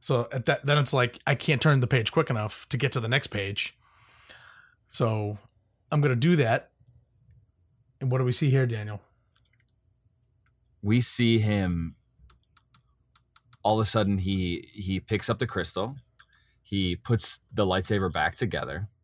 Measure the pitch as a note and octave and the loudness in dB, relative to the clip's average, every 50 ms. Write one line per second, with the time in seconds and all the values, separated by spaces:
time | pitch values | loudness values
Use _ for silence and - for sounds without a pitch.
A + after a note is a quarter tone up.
0 | _ - C#3+ A#2+ A#2 - - C3 A2+ - C#3+ C#3+ - C#3 D3 D3+ C#3+ - - C#3 | _ 0 0 0 0 -2 -6 -6 -2 -2 -2 -2 0 0 2 2 2 2 2 2
1 | B2 B2 - - - - D3 - - - D#3 B2 - D#3 D3 C3+ B2 A#2 - B2+ | 2 2 0 -6 -2 -2 -2 0 2 0 0 2 4 4 4 4 4 2 2 0
2 | A2 - - - D#3 - C#3 A2 G#2+ G#2+ - - - _ - B2 B2+ C3+ - C3 | 0 0 0 0 0 0 -2 -4 -4 -6 -8 -10 -10 _ -4 -2 -2 0 -2 -2
3 | A2 A2 B2 C#3 - - - G#2 G2 G2 G2+ - - - - _ _ _ _ _ | -2 0 -2 -2 -2 -2 -6 -4 -4 -4 -4 -6 -6 -8 -8 _ _ _ _ _
4 | - - - - - - - - - - - - - _ _ _ _ _ - - | -20 -20 -20 -20 -20 -20 -20 -20 -20 -20 -20 -20 -20 _ _ _ _ _ -4 -2
5 | C3+ A2+ A2 G#2+ G#2 G#2 G#2+ G#2 - - _ _ _ _ _ _ _ _ - D3+ | 0 0 0 -2 -2 -4 -6 -8 -12 -20 _ _ _ _ _ _ _ _ 0 2
6 | C#3+ D3 B2+ A#2+ A#2 E3 F3+ D#3 C3+ A2+ A#2 C#3 - _ _ _ _ _ _ - | 2 2 2 2 4 4 4 4 4 2 2 0 -2 _ _ _ _ _ _ -20
7 | _ _ _ _ _ _ - - _ _ _ _ _ _ _ _ _ _ _ _ | _ _ _ _ _ _ -20 -20 _ _ _ _ _ _ _ _ _ _ _ _
8 | - C3 B2+ C3 C3 B2 A#2+ - - C#3+ C3 C3+ C3 B2 A2+ A2 G#2 G#2 G#2 G#2 | -4 -2 0 2 2 2 2 2 2 4 4 4 2 2 -2 -4 -6 -8 -10 -12
9 | _ _ _ _ _ _ _ - _ _ _ _ _ _ _ _ _ _ _ _ | _ _ _ _ _ _ _ -20 _ _ _ _ _ _ _ _ _ _ _ _
10 | _ _ _ _ _ _ _ _ _ _ _ _ _ _ _ _ - G2+ A2 B2 | _ _ _ _ _ _ _ _ _ _ _ _ _ _ _ _ 0 2 2 4
11 | A#2+ - - - B2 A#2 A2+ A2+ G#2+ G#2+ G#2+ G2+ F#2+ F2+ F2+ E2+ E2 E2 - _ | 4 2 2 2 4 4 4 4 4 4 2 2 2 0 0 -2 -4 -6 -8 _
12 | _ _ _ _ - - _ _ _ _ _ _ _ _ _ _ _ _ _ _ | _ _ _ _ -20 -20 _ _ _ _ _ _ _ _ _ _ _ _ _ _
13 | _ _ _ _ _ _ _ _ _ _ - _ _ G2+ A2 A2 A2 G#2 - A2+ | _ _ _ _ _ _ _ _ _ _ -20 _ _ 2 2 2 2 2 2 0
14 | G#2+ G2 G2+ F#2+ F#2 F#2 G2 F#2+ F2+ F2+ F2 - - - - G#2 G#2 F#2 F#2+ F#2 | 2 2 0 0 0 0 -2 0 0 -2 -2 -4 -8 -12 -16 -12 -6 -4 -4 -4
15 | - - A2 G2+ - - A2+ G2+ C3 A2+ - F#2+ E2+ - - F#2 F#2+ A#2 C#3 C#3 | -2 -2 -4 -4 -2 -2 -2 -2 -2 -6 -4 -6 -6 -4 -4 -6 -6 -6 -8 -14
16 | _ _ _ _ - _ _ _ _ _ _ _ _ _ - G2 F#2+ F2+ F2 F2 | _ _ _ _ -20 _ _ _ _ _ _ _ _ _ -4 -2 0 0 -2 -4
17 | _ - A#2 A2 - - - - _ _ - G#2 G#2 F#2+ F#2 F#2 F2+ - G#2+ G2+ | _ -2 0 0 0 -2 -4 -6 _ _ -2 0 2 2 2 0 0 0 0 0
18 | F#2+ F#2 D#2 D#2+ D2+ E2 F2 - C3+ G#2 - D2+ B1+ C2 C2+ E2 G2+ - _ _ | 0 0 0 0 0 0 0 -2 -4 -4 -4 -4 -6 -6 -8 -8 -8 -10 _ _